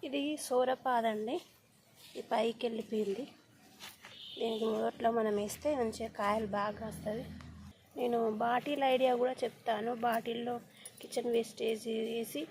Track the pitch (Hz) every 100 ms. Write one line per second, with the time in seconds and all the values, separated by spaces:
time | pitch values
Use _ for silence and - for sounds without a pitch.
0 | 294 277 285 302 - 247 254 254 262 247
1 | 226 214 214 330 - - _ _ _ -
2 | - - - 233 226 226 240 220 220 220
3 | 202 196 285 - - - - - - -
4 | - - - - 233 220 220 220 226 -
5 | 226 233 214 208 208 - 294 294 233 220
6 | 226 - 202 214 214 202 202 202 220 165
7 | 208 214 262 - - - - - - -
8 | 247 240 226 214 233 247 254 294 269 254
9 | 254 247 247 254 240 - - 214 220 240
10 | 240 226 233 233 240 240 - - - -
11 | - - 240 233 226 - 226 220 226 220
12 | 226 233 220 285 320